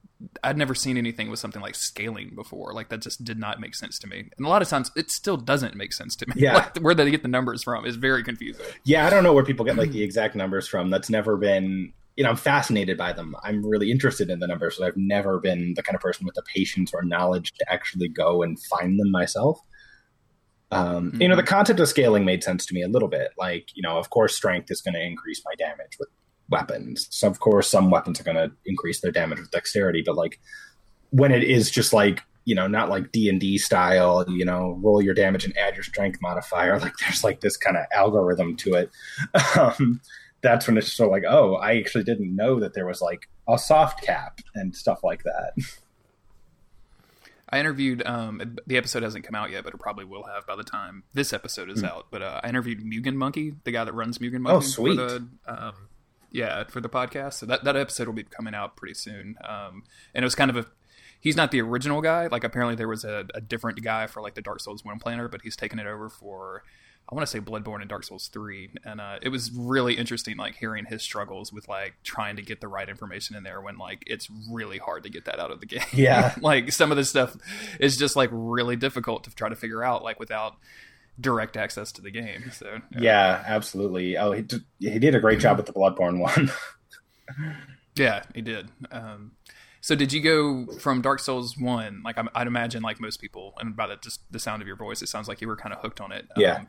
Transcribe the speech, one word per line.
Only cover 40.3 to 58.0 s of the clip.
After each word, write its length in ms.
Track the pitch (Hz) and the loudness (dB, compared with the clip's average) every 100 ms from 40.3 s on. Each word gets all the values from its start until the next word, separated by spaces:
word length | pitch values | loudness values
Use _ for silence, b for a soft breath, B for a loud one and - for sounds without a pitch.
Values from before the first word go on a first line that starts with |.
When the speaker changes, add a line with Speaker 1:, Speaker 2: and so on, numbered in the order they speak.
| B | B
Speaker 2:
that's 280 | 123 117 - | 4 4 4
when 100 | 110 | 2
it's 140 | - | 2
sort 160 | - 107 | 4 4
of 20 | |
like, 140 | 98 90 | 4 6
"Oh, 280 | 147 101 95 | 8 8 6
I 220 | 104 117 | 2 2
actually 260 | - 113 | 2 0
didn't 300 | 104 107 92 | 0 0 0
know 260 | 95 120 123 | 0 2 2
that 120 | 98 | 0
there 140 | 101 90 | -4 -6
was, 140 | 90 | -2
like, 260 | 87 87 - - - | -4 -4 -10 -6 2
a 100 | 120 | 4
soft 440 | - 156 151 - | 6 6 6 2
cap 360 | - 85 - - - | -2 -2 -4 -14 -12
and 200 | 104 95 | -8 -6
stuff 260 | - - 92 | -4 -2 0
like 220 | 87 85 | 0 -2
that." 280 | - - - - - - _ _ _ _ _ - _ _ _ - _ _ b b b b b | -4 -4 -6 -6 -8 -10 _ _ _ _ _ -20 _ _ _ -20 _ _ b b b b b
Speaker 1:
I 80 | 139 | 0
interviewed, 480 | 151 139 135 120 120 | 0 0 0 0 -2
um, 500 | 120 113 107 120 117 - | -4 -6 -8 -10 -10 -2
the 100 | 127 | -2
episode 260 | 120 123 | 0 -4
hasn't 220 | 113 107 | -4 -8
come 100 | - | -8
out 160 | 110 104 | -8 -6
yet, 140 | 95 | -8
but 80 | - | -12
it 80 | - | -10
probably 240 | 104 101 | -8 -8
will 200 | 95 98 | -12 -14
have 220 | 98 101 - | -12 -10 -10
by 80 | |
the 80 | 98 | -10
time 400 | 107 104 92 95 - | -10 -10 -10 -16 -8
this 180 | 135 139 | -4 -4
episode 380 | 101 - - 90 | -4 -8 -12 -8
is 100 | 107 | -6
Speaker 2:
Hmm. 60 | 92 | -6
Speaker 1:
out. 200 | 85 - | -8 -12
But, 120 | 104 | -10
uh, 180 | 95 67 | -8 -8
I 40 | 120 | -6
interviewed 320 | 123 120 107 | -4 -4 -6
Mugen 300 | 110 113 131 | -8 -6 -4
Monkey, 400 | 135 135 151 151 147 | -2 -4 -4 -8 -8
the 60 | 120 | -6
guy 120 | 117 | -4
that 80 | 113 | -4
runs 240 | 113 113 120 | -6 -6 -6
Mugen 180 | 120 127 | -6 -4
Speaker 2:
Oh, 180 | 127 | 4
Speaker 1:
Monkey. 120 | 175 139 | 4 4
Speaker 2:
sweet. 300 | 123 135 135 | 0 2 2
Speaker 1:
For 200 | 123 123 | -2 -6
the, 100 | 120 - 123 | -10 -16 -16
um, 280 | 117 113 98 101 - _ _ _ | -12 -14 -16 -20 -20 _ _ _
yeah, 340 | - 113 - | -6 -4 -4
for 160 | 110 127 | -8 -10
the 80 | 117 | -6
podcast. 440 | 127 123 143 139 | -4 -4 -6 -10
So 120 | - 113 | -10 -4
that, 180 | 127 | -2
that 100 | 143 | 0
episode 320 | 139 139 - | -2 -2 -6